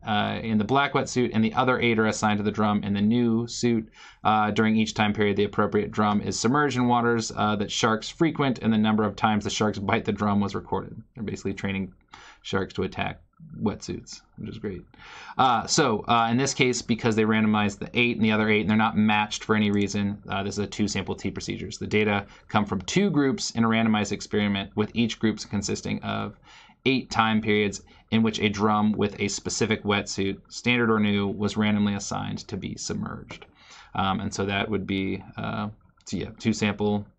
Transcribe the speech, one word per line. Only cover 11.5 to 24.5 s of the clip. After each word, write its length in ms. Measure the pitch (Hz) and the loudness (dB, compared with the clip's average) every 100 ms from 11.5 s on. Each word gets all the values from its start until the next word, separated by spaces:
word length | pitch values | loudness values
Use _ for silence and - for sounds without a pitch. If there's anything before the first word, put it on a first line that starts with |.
training 380 | 95 98 95 92 - _ - - - | -4 -4 -4 -6 -10 _ -20 -20 -18
sharks 320 | - 98 92 | -4 -2 -2
to 100 | - | -4
attack 360 | 95 - 98 92 _ _ - - | -4 -4 -6 -8 _ _ -18 -4
wetsuits, 600 | 110 - - - - - _ - | -2 -2 -8 -10 -12 -20 _ -14
which 140 | 107 | -12
is 80 | 110 | -8
great. 260 | 110 92 - - - - - - | -8 -10 -14 -20 -20 -18 -14 0
Uh, 300 | 131 117 - | 2 2 0
so, 380 | - 143 104 - | 2 2 2 2
uh, 220 | 117 117 | 2 4
in 60 | 120 | 2
this 180 | 135 | 0
case, 260 | - 127 120 | 2 0 0
because 360 | - 117 120 107 | -2 0 2 2
they 80 | |
randomized 560 | 110 110 107 107 104 101 | 2 4 4 4 2 -2
the 100 | - | -4
eight 220 | 110 120 120 | 0 0 2
and 80 | |
the 60 | 110 | 2
other 180 | 107 107 | 4 4
eight, 120 | 107 | 2
and 100 | 101 | 4
they're 60 | 110 | 4
not 200 | 110 107 | 4 4
matched 460 | 107 107 107 - | 2 2 0 -4
for 140 | - 107 | 0 2
any 160 | 104 | 2
reason, 500 | 101 101 101 101 104 - | 2 0 0 -2 -4 -6
uh, 160 | 98 | -6
this 100 | 98 | -4
is 100 | 98 | -4
a 20 | 98 | -6
two 200 | - 104 | -2 -2
sample 300 | 101 95 98 | -2 -4 -4
T 120 | 101 | -6
procedures. 480 | 98 - 98 87 - | -6 -8 -8 -8 -10
The 100 | 101 | -2
data 380 | 107 107 101 98 - - | 0 2 0 -4 -18 0
come 200 | 110 104 | 0 2
from 160 | 95 | -2
two 280 | - 175 202 | 0 0 2
groups 400 | 147 139 110 - | 2 0 0 -4
in 120 | 113 | 0
a 40 | 113 | 2
randomized 440 | 113 113 107 101 | 2 2 2 0
experiment, 580 | 101 - 107 104 | -4 -2 0 0